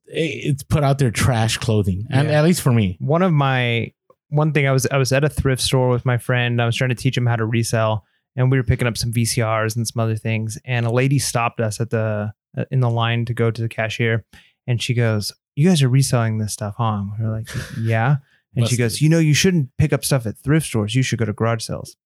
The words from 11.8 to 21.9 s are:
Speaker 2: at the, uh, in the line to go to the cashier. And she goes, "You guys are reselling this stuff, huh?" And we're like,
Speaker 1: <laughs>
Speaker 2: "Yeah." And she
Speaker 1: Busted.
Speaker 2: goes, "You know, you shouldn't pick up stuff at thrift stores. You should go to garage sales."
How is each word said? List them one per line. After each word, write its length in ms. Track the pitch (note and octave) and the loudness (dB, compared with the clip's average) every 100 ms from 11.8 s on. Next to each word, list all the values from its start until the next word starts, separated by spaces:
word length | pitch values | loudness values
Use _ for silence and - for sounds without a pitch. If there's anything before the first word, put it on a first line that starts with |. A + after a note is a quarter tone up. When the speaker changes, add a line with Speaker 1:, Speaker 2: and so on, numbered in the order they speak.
Speaker 2:
at 100 | A#2 | -4
the, 420 | A2+ A2 G#2 G#2 - _ C3+ | -2 -2 -2 -6 -10 _ -8
uh, 80 | - | -4
in 100 | C3+ | 0
the 80 | A#2+ | 0
line 340 | A#2 A2+ A#2 A#2 | 0 0 -2 -2
to 80 | |
go 160 | A#2 A#2 | 0 -2
to 120 | A2 | 0
the 60 | A2+ | -6
cashier. 560 | - A2 - A#2 A2+ - - _ _ - | -4 -6 -2 0 0 -4 -20 _ _ -4
And 140 | A#2 | -4
she 140 | - | -2
goes, 380 | A#2+ A2+ G#2+ G2+ - _ - | 0 0 0 -4 -12 _ 0
"You 120 | F3 | 2
guys 140 | E3 | 4
are 60 | B2+ | 4
reselling 500 | C3+ C3+ B2 A2+ A2 | 2 2 2 0 -2
this 140 | G#2+ | -4
stuff, 240 | - G#2+ G2 | -6 -8 -2
huh?" 240 | A2+ G#2 | -2 -2
And 80 | G2 G#2 | -6 -4
we're 120 | A2 | -4
like, 180 | A2 G#2+ B2 | -6 -8 -10
Speaker 1:
<laughs> 140 | - - | -10 -6
Speaker 2:
"Yeah." 360 | A2+ A2+ A#2+ C#3+ _ _ _ | -2 0 2 0 _ _ _
And 120 | A#2+ A#2 | -2 0
she 80 | A#2+ | 2
Speaker 1:
Busted. 20 | |
Speaker 2:
goes, 220 | A#2 - | 0 2
"You 60 | D3+ | 2
know, 80 | E3 | 4
you 160 | D#3 | 4
shouldn't 340 | C#3 F#3+ F3 B2+ - | 4 4 2 -2 0
pick 160 | D3+ | 0
up 120 | D3 | 0
stuff 200 | - C#3 | 0 -2
at 140 | A2+ - | -2 -6
thrift 280 | C3 D#3 - | 0 0 0
stores. 280 | A2 G#2 | -2 0
You 80 | B2+ | 0
should 160 | B2 A2+ | 0 0
go 60 | A2 | -2
to 60 | |
garage 300 | G2+ A2+ A2+ | 0 -2 -2
sales." 320 | - E2 - | -4 -10 -10